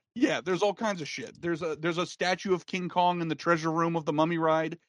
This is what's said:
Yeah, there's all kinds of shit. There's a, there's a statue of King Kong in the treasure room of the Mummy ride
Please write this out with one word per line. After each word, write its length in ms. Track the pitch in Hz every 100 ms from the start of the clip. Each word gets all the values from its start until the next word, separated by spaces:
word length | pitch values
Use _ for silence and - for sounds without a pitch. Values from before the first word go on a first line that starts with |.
| _
Yeah, 260 | 233 285 139
there's 200 | 160 180
all 120 | 202
kinds 260 | 185 226 185
of 80 | 139
shit. 320 | - 113 -
There's 220 | 170 165
a, 120 | 170
there's 240 | 151 170 170
a 80 | 175
statue 480 | - 180 185 202
of 100 | 180 -
King 220 | 185 180
Kong 320 | 185 180 180
in 40 | 165
the 60 |
treasure 380 | 151 170 165 160
room 240 | 160 170 165
of 80 |
the 80 | 156
Mummy 260 | 151 160 170
ride 400 | 160 160 160 170